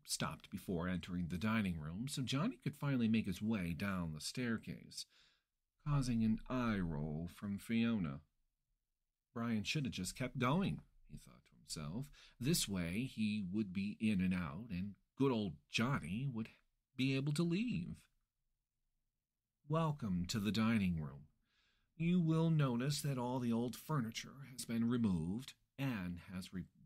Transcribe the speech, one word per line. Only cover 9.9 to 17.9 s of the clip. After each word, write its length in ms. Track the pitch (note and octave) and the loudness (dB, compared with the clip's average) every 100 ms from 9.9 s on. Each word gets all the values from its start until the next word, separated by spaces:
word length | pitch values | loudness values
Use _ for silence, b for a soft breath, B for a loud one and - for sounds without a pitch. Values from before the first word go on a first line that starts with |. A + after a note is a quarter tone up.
just 220 | G2 F#2 - | -2 -4 -2
kept 240 | B2+ - | -4 0
going," 440 | B2 E3 G3 D3 - - - | 2 4 2 0 -6 -20 -18
he 80 | C#2+ | -18
thought 280 | - A#1+ _ | -18 -20 _
to 100 | B1 | -20
himself. 540 | - - D2 G#2 C#3 B B B | -12 -8 -6 -4 -6 B B B
"This 280 | A#2+ F3+ - | 0 2 2
way 380 | F#2+ E2 F#2+ C3 | 0 0 0 -2
he 360 | - G#2+ G#2+ | 0 0 0
would 300 | F#2 G2+ G2+ | -2 -2 -2
be 260 | F#2 G2 G#2+ | -2 -4 0
in 200 | A2 G2+ | 2 4
and 140 | F#2 | 4
out, 340 | F2+ E2 C#2 A#2 | 2 -2 -4 -6
and 260 | F2 G2+ F#2+ _ - | -6 -6 -8 _ 0
good 160 | C3+ | 2
old 260 | A#2 G#2 - _ | 2 0 -4 _
Johnny 580 | - A#2 A#2+ D2 G#2 C#3 | 0 0 0 -2 -4 -2
would 220 | A2 A2+ - _ _ _ B2+ | -4 -6 -10 _ _ _ -2
be 180 | C3 | 0
able 200 | C3+ C#3+ | 2 0
to 100 | D3 | 0
leave." 580 | E3+ F3+ B3 - - | 0 0 0 -2 -4